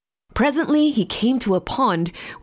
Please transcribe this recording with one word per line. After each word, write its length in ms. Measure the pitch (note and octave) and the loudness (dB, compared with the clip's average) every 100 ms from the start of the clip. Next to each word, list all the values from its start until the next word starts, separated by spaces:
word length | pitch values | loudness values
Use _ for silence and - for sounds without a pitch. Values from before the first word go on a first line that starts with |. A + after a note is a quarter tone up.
| _ _ _ - | _ _ _ 0
Presently, 540 | C#4 C#4 - D4+ D4+ | 0 2 2 2 2
he 160 | A3+ F3 | 2 -2
came 320 | - A3 C4 | 0 0 0
to 160 | G#3 | 0
a 80 | F#3 | 0
pond 500 | - - B3+ E3+ E3+ - - - | -2 -2 0 0 -2 -6 -16 -4